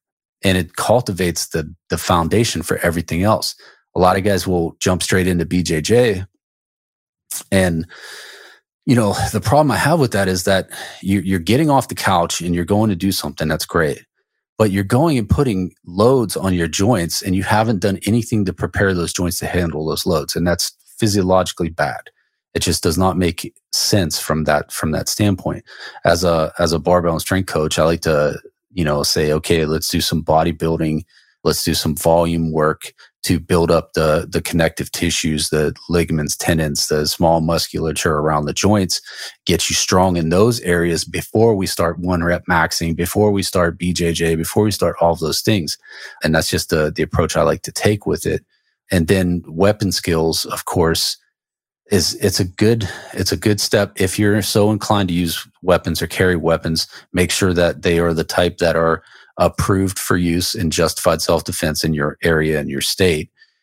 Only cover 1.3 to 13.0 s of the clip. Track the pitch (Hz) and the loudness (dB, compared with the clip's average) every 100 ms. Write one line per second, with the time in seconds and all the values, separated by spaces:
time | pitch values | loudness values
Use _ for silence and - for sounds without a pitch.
1.3 | 82 - 82 78 85 - 85 - 87 80 | -2 -6 -6 -6 -12 -8 -4 0 2 2
2.3 | 101 117 82 - - 87 85 - 82 104 | 2 0 -2 -4 -2 -2 -2 -2 0 2
3.3 | 107 - - - _ _ 87 90 95 101 | 0 -2 -10 -18 _ _ 2 2 4 2
4.3 | 95 95 87 82 - 95 90 - 92 90 | 0 0 0 -2 -2 -2 0 0 0 2
5.3 | 87 78 90 80 78 76 117 120 95 95 | 0 0 0 0 -2 2 4 4 0 -6
6.3 | _ _ _ _ _ _ _ _ _ - | _ _ _ _ _ _ _ _ _ -14
7.3 | - - 95 92 80 85 - - - - | -14 -2 0 2 0 -6 -12 -20 -18 -20
8.3 | - - - _ _ - 120 104 95 101 | -20 -20 -20 _ _ 0 2 2 0 -2
9.3 | 104 - 143 151 98 135 170 123 101 92 | -2 2 4 4 2 2 2 2 0 0
10.3 | 92 101 95 90 - - - 95 98 90 | 0 0 0 -2 -12 -16 -8 0 0 2
11.3 | 92 82 127 156 135 - - 107 90 85 | -2 2 2 4 2 0 -4 0 2 0
12.3 | - 87 87 87 104 110 87 | -2 -2 -2 0 2 2 0